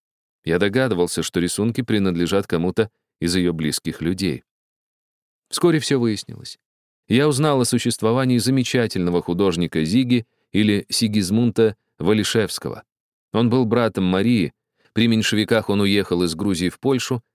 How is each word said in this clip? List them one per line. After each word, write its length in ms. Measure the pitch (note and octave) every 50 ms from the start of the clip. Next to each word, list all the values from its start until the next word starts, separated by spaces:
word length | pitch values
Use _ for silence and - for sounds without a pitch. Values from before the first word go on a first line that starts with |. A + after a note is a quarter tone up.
| _ _ _ _ _ _ _ _ -
Я 160 | D#2+ E2 F2
догадывался, 640 | G2 G#2 G2 B2+ C3 B2 G#2 F2 F2 F2 - - E2
что 160 | - - F#2
рисунки 420 | E2+ F2 - - G#2 A#2 A2 -
принадлежат 680 | A#2+ - A2 G#2 G2 F#2+ F2 E2+ F2 D#2+ F#2+ G2 G2 -
кому-то 420 | - E2+ E2+ F#2 F2+ - A2 G2+ _ _ _ _ _ -
из 160 | E2+ E2+ F2
ее 180 | F#2+ F2+ F2 E2+
близких 480 | D#2 D#2 D2+ C#2+ - - E2 D2+ -
людей. 420 | - E2 F#2+ F#2 G2 F2+ C2+ C2 - _ _ _ _ _ _ _ _ _ _ _ _ _ _ _ _ _ _ _ _ -
Вскоре 300 | - - - F3 D#3+ D#3
все 200 | B2 - C#3 C3
выяснилось. 600 | A#2+ A#2 G#2+ G2 - - - - - - - _ _ _ _ _ _ _ _ _ _ -
Я 200 | G#2 B2 D3 D3+
узнал 340 | C#3+ A#2+ D#3 D#3 C#3+ C3+
о 40 | B2
существовании 720 | - - A#2+ - B2+ A#2 - - A2 A#2 C3 C3 B2+ B2 A#2+
замечательного 840 | G2+ B2 C3+ C3+ B2 - - B2+ A#2 A2 - F#2+ F2+ F2 F2 F2
художника 600 | - - F2 F2 G2+ F#2+ E2+ E2 F2 D#2+ - D#2+ D#2+
Зиги 420 | D#2 G2 B2 C3 A#2+ B2 A#2+ A2+ _ _ _ _ _
или 340 | - F#2+ G#2+ G#2 G#2 G2+ - -
Сигизмунда 840 | - - A#2 A2 G#2 G#2+ F#2+ F2 G2+ A2+ B2 A#2+ - - A2+ A2 G2 _ _ _ _ -
Валишевского. 840 | D2+ F2+ G#2+ G#2+ G2 - - A#2 G#2 F#2 - - - B1+ - - - _ _ _ _ _ _ _ _ _ -
Он 160 | A2 A#2+ A#2
был 160 | A2+ C3 B2+
братом 400 | A2 A2+ A#2+ A#2 A2 - - F#2+
Марии. 480 | F2+ F#2 F#2 G2+ A#2 B2 A2 E2+ C#2 - _ _ _ _ _ _ _ -
При 140 | A2 A#2 A#2
меньшевиках 640 | A2+ A2 G#2 - - G#2+ G#2+ - A#2 A2 G#2 -
он 120 | G2+ G2+
уехал 420 | G2+ G2+ G2 G2+ F#2+ - F2+ F2 F2+
из 120 | E2+ D#2+
Грузии 340 | D#2+ G2 G2+ F#2+ D#2+ F2+ F2
в 100 | - -
Польшу, 420 | - C3 C3+ B2 - - B2+ A#2+ - _